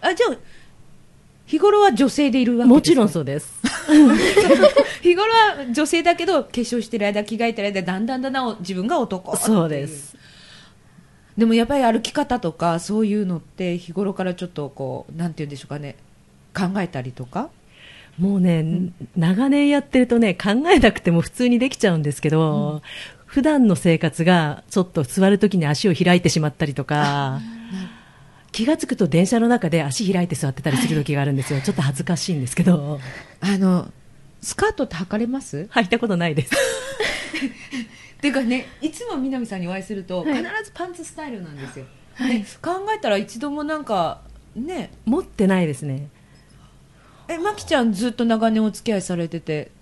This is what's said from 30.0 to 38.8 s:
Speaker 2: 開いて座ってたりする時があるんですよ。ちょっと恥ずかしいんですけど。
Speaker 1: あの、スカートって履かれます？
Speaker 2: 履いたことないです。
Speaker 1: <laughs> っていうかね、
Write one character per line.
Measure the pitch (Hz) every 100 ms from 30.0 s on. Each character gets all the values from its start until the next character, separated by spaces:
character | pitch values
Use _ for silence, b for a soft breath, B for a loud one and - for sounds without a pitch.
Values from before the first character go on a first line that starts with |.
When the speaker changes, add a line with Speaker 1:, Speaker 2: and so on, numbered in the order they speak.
| 202
Speaker 2:
開 | 185
い | 175
て |
座 | 139 151
っ |
て | 131
た | -
り | 135
す | 240
る | 156
時 | 143
が | 143
あ |
る | 139
ん | 139
で |
す | 131
よ。 | 143
ち | 135
ょ |
っ | -
と |
恥 | 139 135
ず |
か | 170 175
し | -
い |
ん | 160
で | 123
す | -
け |
ど。 | 175 175 143 143 131 B B B
Speaker 1:
あ | 185 202
の、 | 190 180 - - - - - -
ス | - -
カ | 415
ー |
ト | 427
っ | 262
て | 165
履 | 180
か | 214
れ | 233
ま | 262
す？ | - 143 190
Speaker 2:
履 | -
い | 185
た | 233
こ | 233
と | 185
な | 170
い |
で | 151
す。 | -
Speaker 1:
<laughs> | 554 523 - - - 427 - - 311 269 - - 269 226 B B B
っ |
て | 285
い |
う |
か | 269
ね、 | 233 254 - -